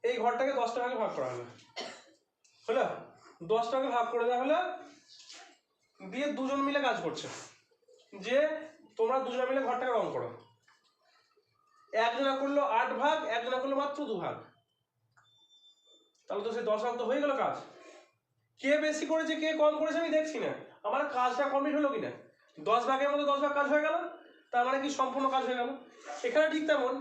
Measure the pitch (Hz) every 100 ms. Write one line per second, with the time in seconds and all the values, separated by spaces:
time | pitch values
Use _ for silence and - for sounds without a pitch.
0 | 233 247 233 240 269 262 233 254 247 240
1 | 196 156 127 120 120 - - - - -
2 | - _ _ _ _ _ - 254 - -
3 | - - - - 170 226 233 262 269 240
4 | 233 233 233 247 269 330 359 - - -
5 | _ - - - - _ _ _ _ _
6 | 190 233 294 262 262 277 285 277 262 226
7 | 156 - - - - - _ _ _ -
8 | _ 196 202 262 302 302 - - - -
9 | 226 262 254 247 254 269 247 247 254 226
10 | - - - - - _ _ _ _ _
11 | _ _ _ _ _ _ _ _ _ 214
12 | 233 240 277 269 277 285 269 220 254 220
13 | 285 311 311 233 240 254 277 277 285 285
14 | 269 202 143 110 - _ _ _ _ _
15 | _ _ _ _ _ _ - _ _ -
16 | _ _ _ 196 220 226 214 214 240 240
17 | 220 277 285 262 180 - - - - -
18 | - _ _ _ _ _ 269 302 302 302
19 | 302 320 320 311 311 311 302 302 311 320
20 | 330 311 311 240 175 - - - 208 277
21 | 294 247 247 240 269 269 302 294 277 226
22 | 120 - - _ _ - 151 233 247 262
23 | 285 294 285 285 285 285 277 302 311 339
24 | 339 - - - _ 240 247 269 285 -
25 | 254 269 269 269 247 247 247 277 - -
26 | - 240 247 302 311 311 311 285 247 269